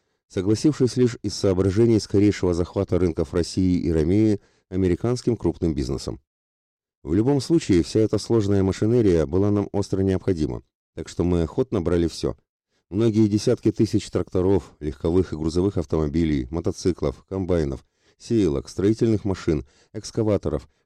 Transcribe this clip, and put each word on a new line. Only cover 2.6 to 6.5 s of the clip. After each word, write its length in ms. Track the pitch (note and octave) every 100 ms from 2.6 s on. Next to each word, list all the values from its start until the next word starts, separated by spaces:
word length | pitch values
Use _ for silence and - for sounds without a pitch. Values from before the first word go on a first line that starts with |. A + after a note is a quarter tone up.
| F2+ - G2 F2
рынков 340 | F2+ D#2+ D#2+
России 460 | F2 E2 - F#2 F2+
и 120 | -
Ромеи 480 | D#2+ D#2 G2 A2 G2+ _ _ _
американским 680 | F#2 F#2 F2 A#2 B2 - A2+
крупным 360 | - D#2 E2+
бизнесом. 460 | C#2+ B1+ C2 - A1 _ _ _